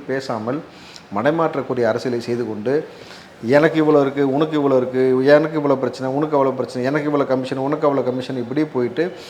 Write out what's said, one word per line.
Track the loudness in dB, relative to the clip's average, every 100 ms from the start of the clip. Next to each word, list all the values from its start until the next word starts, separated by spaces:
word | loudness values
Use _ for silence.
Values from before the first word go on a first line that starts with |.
| -6
பேசாமல் | -6 -4 -6 -4 -6 -8 -20 -20 -20 -8 0
மடைமாற்றக்கூடிய | 2 2 0 -2 -4 0
அரசியலை | 0 0 -2 -4
செய்து | -2 -4 -4
கொண்டு, | -4 -2 -2 -4 -14 -20 -20 -20 -8 2
எனக்கு | 4 4 4
இவ்வளோ | 4 4
இருக்கு, | 4 0 0
உனக்கு | 2 0 2
இவ்வளோ | 2 2
இருக்கு, | 2 2 2 4 6
எனக்கு | 6 4 -2
இவ்வளோ | 0 0
பிரச்சனை, | -2 -4 -4
உனக்கு | -2 0 2 0
அவ்வளோ |
பிரச்சனை, | -2 -6 -4 -2
எனக்கு | -2 0
இவ்வளோ | 0 0
கமிஷன், | -2 -2 -4
உனக்கு | -4 0 0 0
அவ்வளோ |
கமிஷன், | -2 -4 -6 -8
இப்படி | -4 -4 -2
போயிட்டு | -2 -2 -2 -4 -6